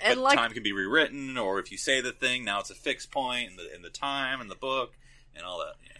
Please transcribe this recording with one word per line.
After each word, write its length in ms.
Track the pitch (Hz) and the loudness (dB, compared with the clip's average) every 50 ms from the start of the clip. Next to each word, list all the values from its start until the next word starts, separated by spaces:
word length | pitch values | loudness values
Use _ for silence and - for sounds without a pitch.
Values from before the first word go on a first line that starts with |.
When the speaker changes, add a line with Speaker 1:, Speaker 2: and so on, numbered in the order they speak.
| - | 4
Speaker 1:
and 120 | 214 247 | 4 4
Speaker 2:
But 60 | 254 254 | 4 6
Speaker 1:
like 140 | 269 277 | 6 6
Speaker 2:
time 160 | 269 117 117 110 | 6 6 2 2
can 100 | 120 107 | 0 -2
be 100 | 104 98 | -2 0
rewritten, 680 | 98 95 95 123 156 156 - - 143 139 135 131 127 | 0 0 4 4 4 4 4 2 -6 -8 -6 -4 -2
or 220 | 113 95 98 98 | 0 0 0 0
if 120 | 92 - 98 | -2 -4 -6
you 60 | 92 | -6
say 240 | - - 135 131 120 | 0 2 2 2 2
the 100 | 123 113 | 0 -4
thing, 320 | - 131 127 127 127 123 | 0 0 0 0 0 0
now 160 | 104 101 101 | 0 0 0
it's 80 | 98 - | -2 -4
a 60 | 98 | -8
fixed 360 | - - 147 127 120 - - | -6 -4 -4 -2 -4 -4 -8
point 420 | - 143 131 127 123 123 120 98 92 | -4 -4 -2 -2 0 -2 -2 -4 -8
in 40 | |
the, 180 | 92 85 - - | -12 -12 -12 -12
in 60 | 90 | -12
the 80 | 87 85 | -14 -12
time 540 | - - - 139 139 139 135 131 135 131 120 | -10 -6 -4 -2 -2 0 0 -2 -2 -4 -6
and 80 | 101 | -8
the 40 | 92 | -10
book 380 | - - 135 131 135 123 120 - - - - - - - - - | -6 -2 0 0 0 0 -2 -6 -18 -20 -20 -20 -20 -20 -20 -18
and 120 | 76 85 | -14 -10
all 140 | 90 90 85 | -8 -6 -4
that. 160 | 78 71 - - - | -6 -6 -8 -14 -20
Yeah. 80 | - - - | -20 -20 -20